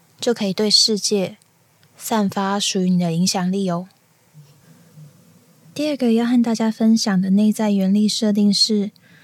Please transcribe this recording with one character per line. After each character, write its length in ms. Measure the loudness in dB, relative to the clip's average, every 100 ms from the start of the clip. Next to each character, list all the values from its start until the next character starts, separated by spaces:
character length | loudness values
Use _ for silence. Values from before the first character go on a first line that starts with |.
| _ -6
就 140 | -4
可 100 | -2
以 80 | -4
对 160 | -2 0
世 300 | 2 0 0
界 400 | -2 -2 -4 -10 _ _ _ _ _ -14
散 320 | -4 -2 -2
发 320 | -2 -2 -2
属 220 | -2 -2
于 80 | 0
你 80 | 2
的 140 | 0
影 140 | 0 0
响 240 | 0 -2
力 200 | -2 -2
哦。 180 | -4 -8 _ _ _ _ -20 -20 _ _ -20 _ -20 -20 _ _ _ _ _ -16
第 160 | -6 -4
二 80 | -2
个 160 | 0
要 140 | 2 2
和 160 | 2
大 120 | 0
家 160 | 0 -2
分 260 | 0 2 2
享 240 | 2 0
的 100 | 2
内 220 | 2 2
在 180 | 2 0
原 220 | 0 2
力 160 | 2 0
设 240 | 0 0
定 200 | 2 2
是 380 | 4 2 0 -4 _ _ -20